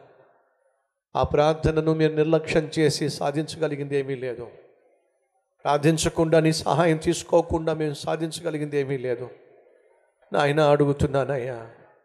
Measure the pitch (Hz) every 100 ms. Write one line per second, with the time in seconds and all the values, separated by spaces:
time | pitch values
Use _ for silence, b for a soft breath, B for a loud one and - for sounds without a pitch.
0 | - _ _ _ _ _ _ _ _ _
1 | _ - 131 147 151 156 156 156 156 160
2 | 156 156 151 160 160 170 156 160 151 147
3 | 151 - 147 143 151 160 156 143 143 139
4 | 135 135 127 117 117 - - _ _ _
5 | _ _ _ _ _ _ 147 147 147 160
6 | 190 - 165 160 160 156 - 143 175 160
7 | 165 165 - 175 165 165 160 156 156 143
8 | 160 160 160 156 170 151 147 143 135 139
9 | 123 120 123 - _ - _ _ _ _
10 | _ _ _ 202 147 147 147 147 143 139
11 | 147 135 127 139 123 117 113 - - _